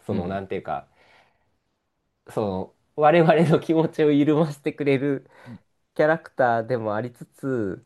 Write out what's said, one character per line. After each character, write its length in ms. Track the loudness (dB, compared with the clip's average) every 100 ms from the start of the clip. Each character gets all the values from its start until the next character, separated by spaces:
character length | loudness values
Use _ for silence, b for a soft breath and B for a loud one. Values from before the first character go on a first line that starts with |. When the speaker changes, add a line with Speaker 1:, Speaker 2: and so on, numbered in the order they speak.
| -6
Speaker 1:
そ 80 |
の、 100 | -4
Speaker 2:
う 20 | -4
ん。 20 |
Speaker 1:
な 100 | -8
ん 60 | -8
て 80 | -8
い 40 |
う 20 |
か、 260 | -8 -10 -12 b b b b b _ _ _ _ _ _ _ _ -10
そ 120 | -4
の、 320 | -4 -4 -8 _ _ 0
我 240 | 4 6
々 140 | 6 4 4
の 100 | 2
気 140 | 2
持 140 | 0 0
ち 140 | 0
を 80 | 2
緩 240 | 4 2 2
ま 160 | 0
せ 100 | -4
て 100 | -8
く 120 | -4
れ 140 | -2 0
る 320 | -2 -6 -10 B -20
Speaker 2:
う 40 |
ん。 80 | -20 _ _ _ 0
Speaker 1:
キ 80 |
ャ 40 | 0
ラ 120 | 0
ク 100 | -4
タ 280 | -2 0 0
ー 60 | -2
で 120 | -4
も 180 | -4 -4
あ 60 |
り 100 | -6
つ 140 | -12 -20
つ、 600 | _ -6 -4 -4 -8